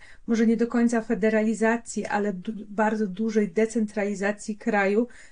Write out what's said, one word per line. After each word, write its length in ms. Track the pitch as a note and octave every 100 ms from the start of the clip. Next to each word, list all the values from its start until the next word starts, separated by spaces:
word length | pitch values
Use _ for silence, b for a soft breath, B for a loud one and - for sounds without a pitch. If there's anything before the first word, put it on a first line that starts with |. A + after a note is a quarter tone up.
| B B -
może 200 | A3+ A3+
nie 100 | A3+
do 100 | A#3
końca 340 | A#3+ A#3 A#3
federalizacji, 1080 | A3 A3 A3 A3 A3 G#3+ A3 A#3 - - -
ale 260 | G#3 G3+
du-, 340 | F#3 G3+ G3 -
bardzo 380 | G3+ G#3+ G#3+ G#3+
dużej 460 | F3+ A3 G#3+ G#3
decentralizacji 1040 | - A3 A#3 G#3+ A3 G3+ G3 G3+ G#3 - G#3+
kraju, 520 | - G#3 G3 G#3 A#3+ B B